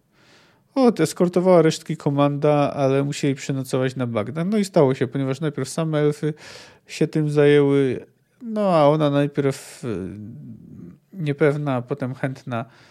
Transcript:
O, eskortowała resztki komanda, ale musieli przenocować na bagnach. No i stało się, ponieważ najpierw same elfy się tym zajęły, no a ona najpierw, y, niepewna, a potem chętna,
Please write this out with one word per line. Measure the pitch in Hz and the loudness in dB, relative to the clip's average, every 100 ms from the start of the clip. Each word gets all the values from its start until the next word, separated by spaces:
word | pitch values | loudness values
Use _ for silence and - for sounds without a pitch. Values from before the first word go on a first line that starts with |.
| _ _ _ _ _ _ _ | _ _ _ _ _ _ _
O, | - 247 | 2 2
eskortowała | 185 156 - 180 180 180 180 | 4 -2 0 0 2 4 6
resztki | 160 156 - 151 | 4 0 -8 -6
komanda, | 151 143 143 143 147 147 143 | -2 2 0 2 2 2 0
ale | - 139 135 | 0 0 0
musieli | 143 143 147 | -2 -2 -4
przenocować | 135 - 135 127 131 131 127 | -4 -6 -6 -4 -2 -2 -4
na | 123 | -4
bagnach. | 113 123 151 175 | -4 -4 -6 -2
No | 214 | -2
i | |
stało | 190 185 135 | 0 2 2
się, | 135 123 | 2 -2
ponieważ | 139 135 135 | -2 -4 -4
najpierw | 160 139 135 | -6 -6 -6
same | - 160 151 | -4 -2 0
elfy | 147 147 151 151 - - - _ _ | 0 0 -6 -6 -14 -20 -20 _ _
się | - 156 | -4 -2
tym | 160 151 | 0 0
zajęły, | 147 147 147 143 139 135 117 - _ _ _ | 2 4 6 4 2 0 -2 -8 _ _ _
no | 233 214 202 | -8 -2 2
a | 165 143 | 6 6
ona | 156 147 | 4 2
najpierw, | 143 143 143 139 135 - - | 2 0 0 -2 -4 -12 -12
y, | 131 95 90 101 104 120 135 113 - - - - _ | -8 -8 -8 -12 -16 -16 -18 -20 -20 -20 -20 -20 _
niepewna, | 196 151 143 156 147 147 | -8 -6 2 2 2 -2
a | 127 | -4
potem | 123 143 127 | -4 -6 -6
chętna, | 127 135 131 - 117 117 _ - | -6 -8 -8 -8 -8 -8 _ -20